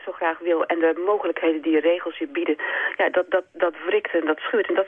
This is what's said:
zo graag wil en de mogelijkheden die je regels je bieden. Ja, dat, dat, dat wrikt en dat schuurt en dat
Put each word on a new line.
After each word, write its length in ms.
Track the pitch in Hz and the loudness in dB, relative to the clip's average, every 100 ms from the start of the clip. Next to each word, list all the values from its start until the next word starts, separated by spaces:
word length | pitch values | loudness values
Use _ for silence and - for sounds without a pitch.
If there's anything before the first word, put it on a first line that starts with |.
| - | -8
zo 60 | |
graag 280 | 180 170 165 | -4 -2 -2
wil 260 | 170 165 - | 0 0 2
en 140 | 165 | 2
de 220 | 165 160 185 | 2 2 0
mogelijkheden 560 | 208 185 - 165 156 | 0 0 0 0 0
die 100 | 151 | 2
je 80 | 156 | 2
regels 380 | 156 175 165 - | 4 2 -2 -8
je 100 | 160 | -6
bieden. 280 | 180 165 151 - - - - | -4 -2 -2 -2 -2 -2 0
Ja, 120 | 175 | 0
dat, 220 | 180 180 | 0 2
dat, 120 | 185 - | 0 -2
dat 200 | - 175 - 175 | -2 -2 -2 0
wrikt 280 | 208 - | 0 0
en 120 | 170 160 | 0 0
dat 140 | 156 | -2
schuurt 280 | - 233 185 | 0 0 0
en 80 | |
dat 120 | 170 | 0